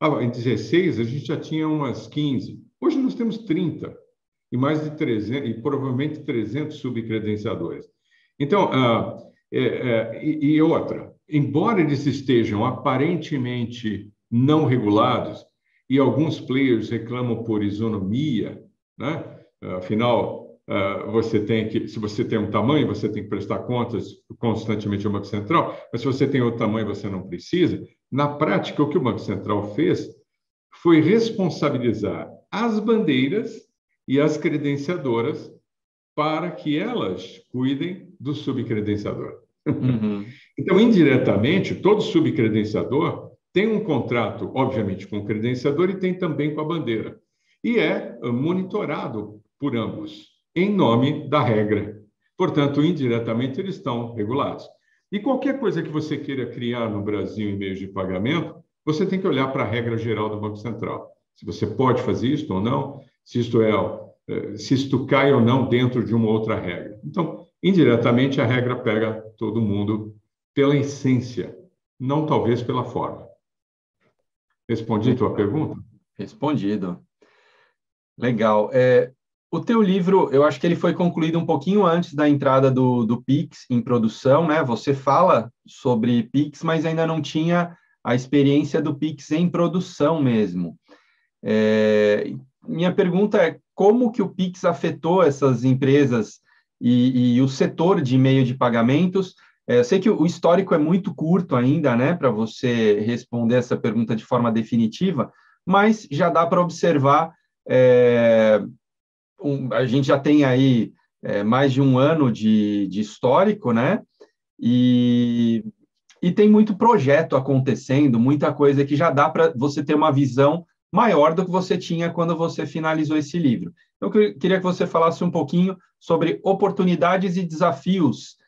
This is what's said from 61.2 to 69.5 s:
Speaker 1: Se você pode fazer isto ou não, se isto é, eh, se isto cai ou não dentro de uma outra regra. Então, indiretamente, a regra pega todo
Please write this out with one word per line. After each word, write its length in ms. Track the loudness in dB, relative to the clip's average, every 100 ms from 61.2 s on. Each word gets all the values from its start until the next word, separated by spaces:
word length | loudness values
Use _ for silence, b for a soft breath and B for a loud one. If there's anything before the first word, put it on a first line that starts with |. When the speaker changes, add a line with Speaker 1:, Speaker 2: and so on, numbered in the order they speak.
| _
Speaker 1:
Se 100 | _
você 220 | -12 -6 -6
pode 360 | 0 2 2
fazer 260 | 0 -2 -2
isto 260 | -2 -4
ou 60 | -4
não, 400 | -2 -2 -6 B B B
se 160 | _ -6
isto 200 | 0 2
é, 100 | 2 2 -2 -6 -14 _ -10
eh, 280 | -8 -8 -10
se 180 | -2
isto 320 | -2 0 -2 0
cai 260 | 2 4
ou 80 | 4
não 280 | 4 2 2
dentro 360 | 0 0 0
de 100 | -2
uma 160 | 0 2
outra 240 | 0 0
regra. 460 | -4 -4 -8 -10 -14
Então, 400 | -10 -4 -4 -6 -18 _
indiretamente, 800 | 0 4 4 4 2 2 2 0
a 60 | 0
regra 300 | 0 0 -2
pega 480 | -2 -2 -2 -6 -12 -8
todo 240 | -6